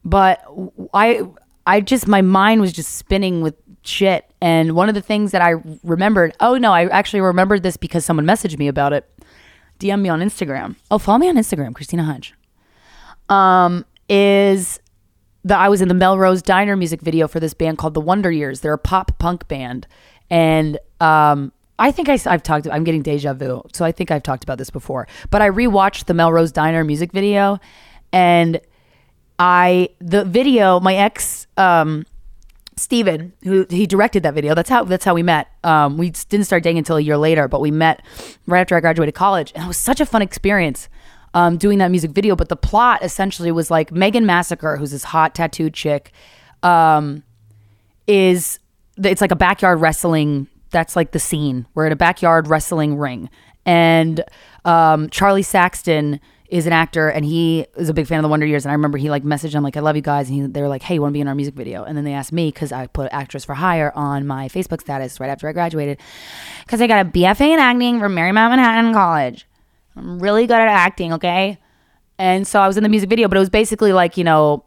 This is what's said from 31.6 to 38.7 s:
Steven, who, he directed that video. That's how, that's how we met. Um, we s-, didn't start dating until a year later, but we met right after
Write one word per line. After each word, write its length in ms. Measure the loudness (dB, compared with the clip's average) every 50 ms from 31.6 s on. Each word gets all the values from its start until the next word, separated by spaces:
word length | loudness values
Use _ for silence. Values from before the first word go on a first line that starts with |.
| 2 4 4 2 2 0 -4 -6 -8 _ -20 -20 -20 -20 -20 -20 -20 -20 _ _ _ -20 _
Steven, 580 | -12 -6 -4 -2 0 0 0 -2 -2 -8 -14 _ _ -6
who, 240 | 0 0 0 0 0
he 160 | -2 -2 0
directed 380 | 0 2 2 2 2 2 0 -2
that 100 | 0 -2
video. 220 | -2 -2 0 0
That's 140 | 0 0 0
how, 140 | 0 0 0
that's 220 | 0 -4 -2 0
how 80 | 0 0
we 80 | 2
met. 260 | 2 0 0 -2 -2 _ -16 _ 0
Um, 340 | 2 4 4 4 2 0
we 120 | -2 -4 -4
s-, 160 | -6 -10 -8
didn't 200 | -4 -2 -2 0
start 180 | 0 0 0 0
dating 160 | 0 0 0
until 180 | -2 0 0
a 40 | 0
year 160 | 0 0 0
later, 300 | 2 2 2 2 2 0
but 140 | 0 -2 -2
we 80 | -2 -2
met 320 | 0 2 2 2 0 0 -8 -20 -20 -20 -20 -20 -20 _ _
right 140 | 0 0 0
after 140 | 2 2